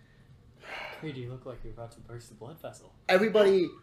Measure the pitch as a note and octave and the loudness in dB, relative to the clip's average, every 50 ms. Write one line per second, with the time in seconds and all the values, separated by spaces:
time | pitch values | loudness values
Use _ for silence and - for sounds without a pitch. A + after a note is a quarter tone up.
0 | _ _ _ - - - - - _ - - _ - - - - - - - - | _ _ _ -20 -20 -20 -20 -20 _ -20 -20 _ -18 -16 -14 -14 -12 -14 -14 -12
1 | - D#3 C#3 B2+ B2 A#2+ B2+ B2+ - C3+ A#2+ A#2 - A#2+ A2+ A2+ A#2 A2+ A2+ A2+ | -12 -12 -10 -10 -10 -12 -12 -12 -14 -14 -14 -12 -12 -12 -12 -12 -14 -16 -16 -20
2 | G#2+ - A#2 A#2+ A#2 - A2 - A2 B2+ D#3+ - - B2 A2 - - - _ - | -18 -16 -16 -16 -16 -20 -20 -18 -18 -18 -16 -16 -16 -16 -16 -18 -20 -20 _ -8
3 | _ - F#3 F#3+ G#3+ A3 F#3+ G#3+ G#3 G3 G3 F#3+ F3 D3 - - | _ 4 4 4 4 4 6 6 6 6 6 4 2 0 -2 -10